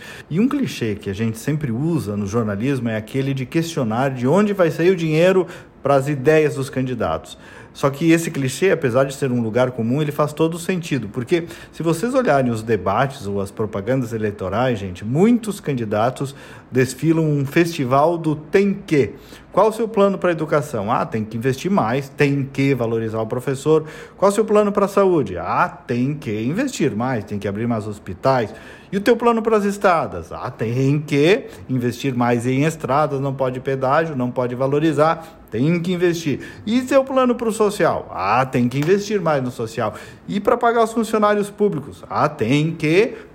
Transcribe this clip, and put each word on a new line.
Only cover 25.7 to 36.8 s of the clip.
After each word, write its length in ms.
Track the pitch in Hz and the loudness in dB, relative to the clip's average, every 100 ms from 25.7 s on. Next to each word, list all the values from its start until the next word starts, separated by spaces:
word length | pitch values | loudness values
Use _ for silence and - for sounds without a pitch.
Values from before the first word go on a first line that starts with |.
| - - 120 131 | -2 -4 -2 0
que 280 | 147 117 107 | -2 -6 -4
investir 520 | 117 185 277 - 147 | -2 -2 -4 0 -2
mais, 300 | 101 123 120 | 0 -2 -4
tem 160 | 101 104 | -6 -6
que 80 | 101 | -6
abrir 180 | 98 120 | -4 -2
mais 220 | 113 104 | -4 -4
hospitais. 680 | 104 - 90 131 131 104 - - - - | -10 -12 -4 0 0 0 -8 -18 -20 -8
E 60 | 196 | -2
o 40 | |
teu 140 | 202 220 | 2 2
plano 260 | 240 226 | 2 0
pras 220 | 220 214 | 2 2
estradas? 680 | 202 196 196 165 113 90 85 | 2 2 2 2 0 -6 -10
Ah, 200 | 82 113 | -10 -10
tem 500 | - 113 120 135 147 | -6 -4 0 2 0
que 440 | 151 143 156 233 - - - | 0 2 4 4 0 -14 -6
investir 440 | 127 120 117 139 | -2 -2 -2 -4
mais 320 | 123 120 120 123 | 0 2 2 0
em 200 | 131 156 | 0 0
estradas, 560 | 160 120 139 151 139 | -2 -2 0 0 -2
não 120 | 139 | -4
pode 280 | 135 131 127 | -2 -4 -2
pedágio, 520 | 135 135 131 151 165 | -4 -2 2 2 2
não 160 | 131 123 | -2 -2
pode 260 | 123 123 123 | -2 -4 -2
valorizar, 880 | 135 147 160 143 156 165 - - - | 0 2 2 4 2 2 -6 -20 -8
tem 300 | 107 147 175 | 0 2 2
que 140 | 170 | 0
investir. 480 | 180 175 170 147 120 - - - | 0 2 0 -2 -4 -6 -10 -2
E 160 | 247 | -2